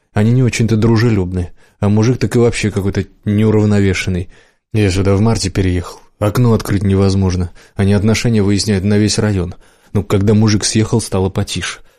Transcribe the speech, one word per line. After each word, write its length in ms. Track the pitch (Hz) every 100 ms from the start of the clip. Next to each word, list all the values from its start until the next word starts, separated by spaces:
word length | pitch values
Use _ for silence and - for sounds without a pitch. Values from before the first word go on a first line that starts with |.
| _
Они 200 | - 110
не 100 | 127
очень-то 340 | 120 - 110 110
дружелюбны, 760 | 113 113 120 101 90 90 85 - _ -
а 80 | 101
мужик 300 | 107 113 127
так 160 | 107
и 40 | 123
вообще 320 | 117 - 110
какой-то 340 | 98 95 101 92 _
неуравновешенный. 1040 | 107 104 110 107 107 104 98 90 - 90 92 - _ _ _
Я 180 | 110 101
сюда 240 | 92 98
в 60 | 98
марте 300 | 113 113 98
переехал. 500 | 104 92 90 - - - -
Окно 340 | 104 110 120
открыть 300 | 107 - 101
невозможно. 680 | 101 95 98 98 92 90 87 - - -
Они 160 | 98
отношения 500 | 104 110 110 123 110
выясняют 420 | 101 101 110 95
на 140 | 101 104
весь 200 | 104 -
район. 360 | 107 98 87 - - _ _
Ну, 100 | 104
когда 320 | - 104 101
мужик 300 | 107 110 101
съехал, 360 | - 110 107 117
стало 300 | - 95 95
потише. 500 | - 101 90 - - -